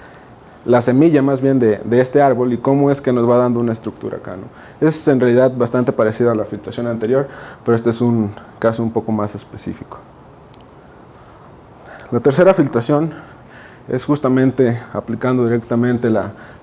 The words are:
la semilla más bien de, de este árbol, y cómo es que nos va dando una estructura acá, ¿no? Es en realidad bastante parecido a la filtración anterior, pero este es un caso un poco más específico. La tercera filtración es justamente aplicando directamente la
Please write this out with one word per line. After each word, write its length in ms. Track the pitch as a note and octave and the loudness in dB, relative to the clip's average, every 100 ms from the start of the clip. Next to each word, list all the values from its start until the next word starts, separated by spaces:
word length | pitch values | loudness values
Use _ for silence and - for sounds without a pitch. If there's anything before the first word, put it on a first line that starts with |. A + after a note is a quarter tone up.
| - - - - - - | -20 -20 -20 -20 -20 -10
la 180 | - B2 | 0 2
semilla 400 | A#2+ B2+ E3 D3 | 2 2 4 4
más 180 | C3+ C#3 | 2 0
bien 180 | C3+ C3+ | 2 2
de, 200 | A#2 G2+ | 2 0
de 220 | G#2 A#2+ | 0 0
este 200 | B2+ C#3+ | 2 2
árbol, 320 | C#3 A#2 B2 | 2 2 0
y 60 | A#2+ | 0
cómo 320 | C3+ C#3 C#3+ | 0 2 2
es 100 | C#3 | 0
que 120 | C3+ | 0
nos 160 | B2 A#2 | 0 2
va 100 | A#2+ | 2
dando 200 | B2 A#2+ | 2 0
una 140 | A#2+ | -2
estructura 460 | A2+ A2 - G#2+ F#2+ | -4 -8 -10 -10 -10
acá, 140 | G2+ | -12
¿no? 540 | F#2 G2+ - - - D#3 | -14 -16 -20 -16 -2 -2
Es 220 | D#3 - | 0 2
en 100 | C3 | 4
realidad 380 | B2 A#2+ C3 B2+ | 4 4 4 2
bastante 360 | A#2+ B2+ A#2+ | -2 0 -2
parecido 380 | - G#2+ G#2+ A#2+ | 0 0 2 0
a 40 | |
la 100 | A2 | 0
filtración 420 | G2+ G#2 - - A#2+ | -4 -10 -10 -8 -6
anterior, 400 | A2+ A2 C3 C#3 - - - | -4 0 0 -2 -10 -20 -8
pero 100 | - | -2
este 160 | A#2 A#2 | 0 0
es 100 | A2+ | 0
un 280 | A#2+ A#2 G#2 G2+ - - | 0 0 -2 -6 -18 -2
caso 240 | A2+ A2+ | -2 0
un 80 | A2+ | -4
poco 200 | A2+ - | -4 -4
más 240 | G#2+ G#2 | -4 -4
específico. 640 | G2+ - - - F#2 - - - - - - - - - - - - - - - - - - - - - - - | -8 -18 -16 -12 -12 -14 -20 -20 -20 -20 -20 -20 -20 -20 -20 -20 -20 -20 -20 -20 -20 -20 -20 -20 -20 -20 -20 -6
La 100 | A#2 | 0
tercera 320 | C#3+ C3+ F#3 | 2 4 4
filtración 600 | - C#3 A#2 A2+ D3 D#3+ - - - - - - - - | 4 2 0 0 0 -2 -8 -20 -20 -20 -20 -20 -18 -6
es 160 | B2+ | -6
justamente 760 | - D3 C3 C3 C3 B2+ B2 A#2 - | -2 -2 0 2 2 2 0 0 -6
aplicando 520 | G#2 - A2+ B2+ B2+ | -10 -8 -4 -2 0
directamente 680 | A#2 A#2 A2+ A#2+ B2 A#2+ B2 | 0 -2 -2 -2 0 0 0
la 220 | G#2+ F#2+ - - - | -2 -4 -12 -20 -14